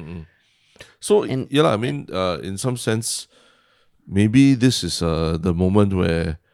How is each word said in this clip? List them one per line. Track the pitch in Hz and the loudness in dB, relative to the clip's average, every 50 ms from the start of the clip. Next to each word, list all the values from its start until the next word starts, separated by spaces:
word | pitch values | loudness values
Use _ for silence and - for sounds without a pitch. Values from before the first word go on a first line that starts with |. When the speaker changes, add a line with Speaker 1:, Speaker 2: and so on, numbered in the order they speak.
| 80 | -14
Speaker 1:
mm, | 78 87 85 | -14 -14 -14
mm. | 78 - _ _ _ _ _ _ _ _ _ - - _ _ _ | -16 -18 _ _ _ _ _ _ _ _ _ -20 -20 _ _ _
So, | - - 208 208 120 | -2 2 2 2 2
Speaker 2:
And | 107 127 131 - - | 0 -4 -4 -4 -2
Speaker 1:
yeah | 139 143 156 | 0 2 2
lah, | 160 113 | 2 2
I | |
mean, | 101 120 139 143 143 - - - | 0 -2 -4 -6 -6 -8 -8 -6
uh, | 92 92 90 85 67 60 | -4 -2 -2 -4 -4 -6
in | 95 98 98 | -10 -8 -6
some | - 127 123 | -4 -6 -4
sense, | 120 - 117 110 113 110 - - - - _ _ _ _ _ _ _ _ _ _ _ _ _ _ _ _ | -4 -2 -2 -2 -2 -2 -6 -8 -8 -10 _ _ _ _ _ _ _ _ _ _ _ _ _ _ _ _
maybe | - 95 98 107 110 107 131 139 139 135 | -4 0 2 2 4 6 6 6 6 4
this | 117 123 131 120 - 92 | 4 2 2 2 0 -4
is, | 85 - - | -6 -4 -2
uh, | 87 82 80 80 82 80 82 80 | -2 0 0 0 0 0 -2 -2
the | 80 90 85 | -2 -2 0
moment | 85 92 92 98 104 104 98 95 | 2 2 2 4 4 2 2 2
where | 92 90 85 82 82 82 - 80 - _ _ | 0 0 0 0 -2 -2 -4 -6 -8 _ _